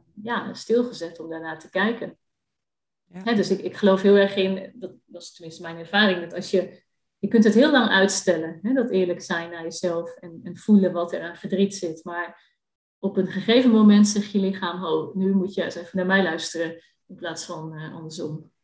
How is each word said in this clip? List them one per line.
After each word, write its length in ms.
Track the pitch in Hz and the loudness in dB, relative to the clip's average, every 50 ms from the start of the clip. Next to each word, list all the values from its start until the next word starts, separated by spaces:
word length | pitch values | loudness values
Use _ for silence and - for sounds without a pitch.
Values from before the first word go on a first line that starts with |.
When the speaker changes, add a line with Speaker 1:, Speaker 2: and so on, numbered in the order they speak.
| _ _ _ 208 | _ _ _ -14
Speaker 1:
ja, 320 | 208 226 240 190 - 196 190 | -10 -8 -8 -6 -8 -10 -12
stilgezet 680 | - - - 220 247 240 247 - - 170 165 165 - | -10 -4 0 0 0 0 0 -4 -10 -12 -12 -12 -12
om 100 | 160 165 | -14 -12
daarnaar 300 | 165 160 165 160 156 156 | -12 -12 -12 -12 -12 -14
te 100 | - - | -12 -8
kijken. 480 | - 185 196 226 240 - - - - _ _ _ _ _ _ _ _ _ _ _ _ _ _ _ _ _ _ _ | -4 -2 0 0 -2 -4 -8 -12 -14 _ _ _ _ _ _ _ _ _ _ _ _ _ _ _ _ _ _ _
Speaker 2:
Ja. 100 | 175 185 190 | -18 -8 -4
Speaker 1:
Hè, 120 | 233 240 | -2 0
dus 140 | 208 185 - | 0 2 0
ik, 80 | 196 190 | 0 -2
ik 140 | - 185 - | -4 -6 -4
geloof 260 | - 214 190 190 190 | 0 2 4 4 4
heel 140 | - 196 202 | 6 6 6
erg 200 | 202 196 196 - | 6 6 4 2
in, 360 | 190 190 190 190 185 - - - | 0 0 0 -2 -4 -8 -12 -16
dat, 160 | - 190 185 - _ _ | -14 -16 -16 -16 _ _
dat 160 | _ - 175 | _ -20 -20
is 120 | - - - | -20 -20 -20
tenminste 280 | - 170 160 160 - | -18 -18 -18 -16 -14
mijn 160 | 175 165 165 170 | -14 -14 -14 -14
ervaring, 420 | 165 - 202 202 214 196 185 175 | -10 -2 2 2 4 4 2 0
dat 120 | 170 170 175 | -4 -8 -8
als 180 | 180 - - | -10 -6 -2
je, 320 | - 185 180 - - - _ _ _ _ _ _ _ _ | 0 -2 -2 -2 -6 -18 _ _ _ _ _ _ _ _
je 100 | - 208 | -2 2
kunt 160 | - 226 220 | 6 6 6
het 100 | 220 202 | 6 6
heel 180 | 226 277 311 | 6 6 6
lang 180 | 294 254 226 214 | 6 4 4 4
uitstellen, 680 | - 190 196 202 - - - 190 170 160 165 160 170 160 | 4 4 4 2 2 0 0 0 0 0 -2 -6 -8 -8
hè, 120 | 180 226 269 | -4 -2 0
dat 160 | 277 220 - | 0 0 0
eerlijk 320 | 185 190 185 175 175 170 | 0 0 0 0 -2 -4
zijn 280 | - - 180 170 170 175 | -6 -6 -6 -6 -6 -8
naar 120 | 175 170 165 | -12 -12 -12
jezelf 480 | 170 165 - - 175 170 170 170 - - | -10 -8 -6 -4 -4 -4 -4 -6 -8 -12
en, 240 | - - 175 165 160 - | -16 -18 -18 -18 -16 -16
en 140 | 175 175 - | -16 -16 -6
voelen 340 | - - 214 196 190 180 - | 2 4 6 6 6 4 0
wat 180 | 170 170 170 - | -2 -4 -4 -6
er 80 | 170 | -8
aan 140 | 165 170 170 | -8 -10 -12
verdriet 400 | - - - 196 185 202 196 - | -12 -10 -4 0 0 0 0 0
zit. 280 | - 185 165 160 - - | -4 -8 -8 -8 -10 -12
Maar 500 | 175 170 175 170 170 - _ _ _ _ _ _ _ _ _ _ _ _ _ | -10 -8 -8 -8 -8 -12 _ _ _ _ _ _ _ _ _ _ _ _ _
op 180 | - 196 196 202 | -6 -4 -2 -2
een 100 | 180 - | -2 -2
gegeven 440 | - 190 - 220 226 254 254 247 | -4 -4 0 2 4 4 6 6
moment 360 | 220 220 214 208 208 202 208 208 | 6 8 8 8 8 8 6 4
zegt 240 | - 208 202 - | 4 0 -4 -2
je 80 | - 202 | -2 -2
lichaam, 400 | 190 190 190 - 185 175 175 180 | 0 0 -2 -4 -6 -6 -6 -6
"Ho, 320 | 185 165 156 156 151 - - | -4 -2 -2 -2 -2 -4 -4
nu 180 | 190 190 190 196 | -2 0 2 2
moet 180 | 190 180 - - | 2 0 -2 -4
je 100 | 190 165 | -4 -6
eens 120 | 156 - | -6 -6
even 220 | 170 170 - - 190 | -10 -10 -8 -4 -4
naar 80 | 180 | 0
mij 180 | 185 190 196 190 | 2 2 2 2
luisteren," 580 | 165 160 165 - - - 165 165 160 170 - - _ _ _ _ - | 0 -2 -6 -8 -8 -6 -6 -6 -6 -8 -12 -18 _ _ _ _ -20
in 80 | 185 | -18
plaats 300 | - 180 170 160 160 - | -14 -12 -12 -10 -10 -12
van, 280 | - 170 156 156 160 156 | -12 -12 -12 -12 -14 -14
eh, 220 | 156 156 156 165 | -14 -14 -14 -14
andersom. 560 | 165 160 156 156 175 156 151 156 156 - _ _ _ | -14 -16 -14 -12 -10 -10 -10 -10 -12 -14 _ _ _